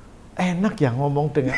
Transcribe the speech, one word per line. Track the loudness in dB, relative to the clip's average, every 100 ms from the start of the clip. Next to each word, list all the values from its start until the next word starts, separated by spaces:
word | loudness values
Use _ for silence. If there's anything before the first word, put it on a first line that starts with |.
| -20 -20 -10
"Enak | -2 -2 0 0 2
ya | 0
ngomong | 0 0 0 0
dengan | 0 0